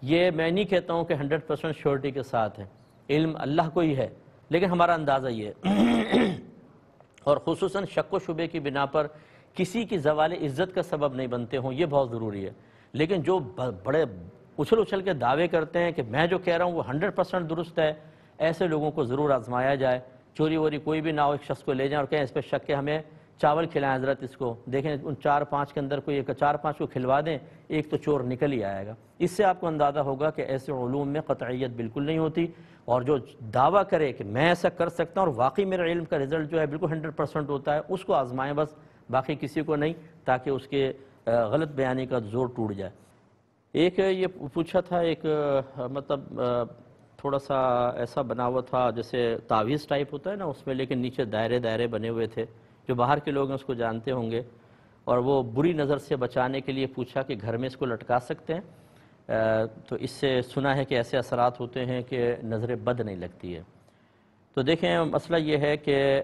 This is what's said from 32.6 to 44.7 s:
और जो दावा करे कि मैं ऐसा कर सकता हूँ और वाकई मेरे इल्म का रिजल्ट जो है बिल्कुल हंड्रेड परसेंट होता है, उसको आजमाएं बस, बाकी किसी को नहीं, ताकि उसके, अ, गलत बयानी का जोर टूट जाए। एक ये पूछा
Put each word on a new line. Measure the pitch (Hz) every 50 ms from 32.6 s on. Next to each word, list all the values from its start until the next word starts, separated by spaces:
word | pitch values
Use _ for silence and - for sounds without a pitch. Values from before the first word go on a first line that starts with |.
| - - - - - -
और | 120 127 120
जो | 135 151 131 - - - -
दावा | 120 110 104 123 135 156 185 202
करे | 190 196 190 165 156 131
कि | 123 - -
मैं | 101 104 123 151 170
ऐसा | 175 175 - 175
कर | 170 - 170 170
सकता | 165 - 165 151 - 190
हूँ | 190 165
और | 127
वाकई | 110 123 135 - - 202
मेरे | 190 185 180 175 165
इल्म | 170 170 165
का | - 175
रिजल्ट | 147 135 135 156 160 156 147
जो | 170 160
है | 156
बिल्कुल | 147 143 156 180 151
हंड्रेड | 160 160 151 160
परसेंट | 156 160 151 131 - 165 147 139
होता | 143 135 135 156
है, | 147 151
उसको | - - 185 180 - -
आजमाएं | 185 147 131 123 123 131 135 143 147
बस, | 147 156 147 - - - - - - - -
बाकी | 120 131 131 - 151
किसी | 139 - 127 - 165
को | 147 160 151
नहीं, | 147 147 160 165 165 - - - - -
ताकि | - 127 127 - 147
उसके, | 135 127 - - 139 139 135 131
अ, | 127 - - - - - - 117
गलत | 117 120 117 107 123 151 160 151
बयानी | 143 131 135 127 127 131 131
का | 123 131 123
जोर | 110 101 107 127 127 123 123
टूट | 123 113 107
जाए। | 101 95 98 87 - - - _ _ _ _ _ _ _ _ _ _ _ _ _ -
एक | 135 165 180 180 -
ये | 190 190 190 185 185
पूछा | 175 185 - 143 143 - 170 165 165